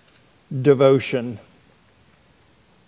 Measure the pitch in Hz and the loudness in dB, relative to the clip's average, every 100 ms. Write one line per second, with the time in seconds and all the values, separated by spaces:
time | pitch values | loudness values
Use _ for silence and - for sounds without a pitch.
0 | _ _ _ _ - 135 135 131 135 135 | _ _ _ _ -14 -4 0 4 4 2
1 | - 127 120 107 - _ _ _ _ _ | -2 -8 -10 -14 -20 _ _ _ _ _
2 | _ _ _ _ _ _ _ _ | _ _ _ _ _ _ _ _